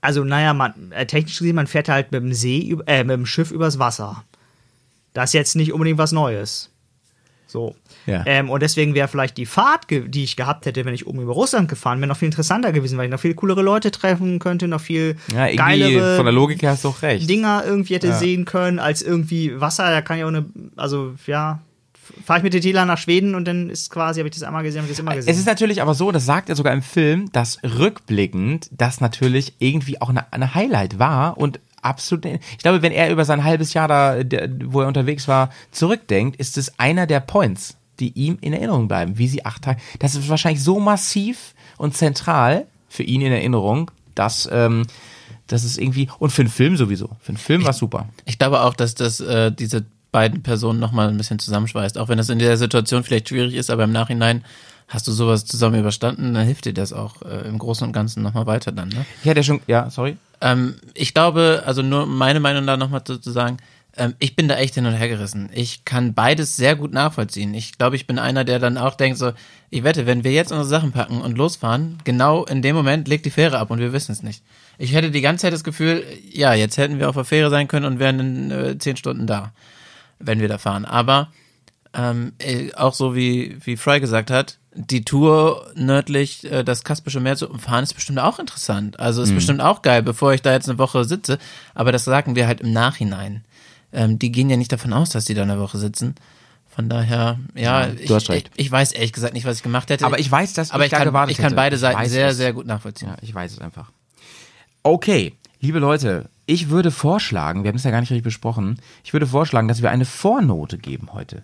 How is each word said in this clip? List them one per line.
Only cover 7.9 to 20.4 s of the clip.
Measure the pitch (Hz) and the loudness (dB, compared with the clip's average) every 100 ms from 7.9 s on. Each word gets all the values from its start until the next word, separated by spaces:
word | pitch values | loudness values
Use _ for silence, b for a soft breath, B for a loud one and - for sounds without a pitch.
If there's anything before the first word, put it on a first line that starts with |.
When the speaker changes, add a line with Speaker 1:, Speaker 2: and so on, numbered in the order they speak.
| b | b
Speaker 2:
Ja. | - 95 90 | -4 -4 2
Speaker 1:
Ähm, | 139 139 | 2 2
und | 135 | 0
deswegen | 151 156 151 | 0 2 2
wäre | 143 139 | 2 0
vielleicht | 143 131 - | 0 -4 -4
die | 120 | -4
Fahrt, | - 202 330 - | 2 4 2 0
ge-, | 147 123 | -4 -2
die | 139 | -4
ich | 135 - | -4 -4
gehabt | 127 151 - | -4 -2 -4
hätte, | 127 | -4
wenn | 127 | -4
ich | 123 - | -6 -8
oben | 131 | -8
über | 120 | -4
Russland | 127 262 240 170 | 0 0 2 0
gefahren | 143 - 127 | 0 -2 0
wäre, | 139 | -2
noch | 143 | 0
viel | 160 | -2
interessanter | 156 156 190 240 | 0 0 0 2
gewesen, | 156 131 131 | 0 0 -4
weil | 127 | -4
ich | |
noch | 131 | -2
viel | 170 | -2
coolere | 165 190 185 | 0 0 2
Leute | 196 208 214 | 4 2 0
treffen | - 190 175 185 180 | 0 0 2 0 -2
könnte, | 180 175 175 | -2 -2 -2
noch | 160 | -4
viel | 160 165 160 156 B | -4 -2 -2 -4 B
Speaker 2:
Ja, | 113 131 | 0 0
irgendwie | - | 4
Speaker 1:
geilere | 156 196 - - 185 180 | 4 6 6 6 4 4
Speaker 2:
von | 120 | 4
der | |
Logik | 123 143 165 | 6 4 4
her | 147 | 2
hast | 139 | 2
du | 139 | 0
auch | 131 | -2
recht. | 156 123 165 | 0 0 2
Speaker 1:
Dinger | 202 214 208 | 2 2 0
irgendwie | 190 202 190 | 0 0 0
hätte | 185 180 | 0 2
Speaker 2:
Ja. | 170 | 2
Speaker 1:
sehen | 175 180 | 2 0
können, | 180 185 180 175 | 0 0 0 0
als | - 151 | 0 -2
irgendwie | - 170 160 165 160 131 | 0 -2 0 -2 -2 -2
Wasser, | 147 - 185 | -4 0 2
da | 160 | 0
kann | 156 165 | 0 -4
ja | 160 | -2
auch | |
eine, | 160 | -2